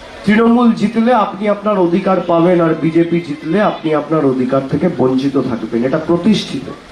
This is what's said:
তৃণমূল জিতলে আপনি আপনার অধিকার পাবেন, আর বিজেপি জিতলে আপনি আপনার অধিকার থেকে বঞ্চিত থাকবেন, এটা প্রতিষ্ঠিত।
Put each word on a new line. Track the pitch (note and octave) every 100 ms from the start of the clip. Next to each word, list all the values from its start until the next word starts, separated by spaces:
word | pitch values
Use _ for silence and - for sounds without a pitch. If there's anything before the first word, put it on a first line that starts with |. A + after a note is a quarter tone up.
| - -
তৃণমূল | - G#3+ A#3 A#3+ A#3+
জিতলে | G#3 G3+ A3+ A3+
আপনি | A#3+ G3 - G#3
আপনার | G3+ G#3+ G3+
অধিকার | E3+ E3+ G3 F#3
পাবেন, | F3+ E3 E3+ F3
আর | E3 D#3+
বিজেপি | E3 E3 E3 F3
জিতলে | C#3+ D3 D#3+ F#3+
আপনি | F#3+ - -
আপনার | D3+ C#3 D#3+
অধিকার | C#3 B2+ B2 C3+ C3+
থেকে | D3 F3+ C3
বঞ্চিত | C3 C3 C#3 C#3
থাকবেন, | A#2+ A2+ A2+ A#2
এটা | C3 D#3 -
প্রতিষ্ঠিত। | E3+ A3 G3 - C#3 - - -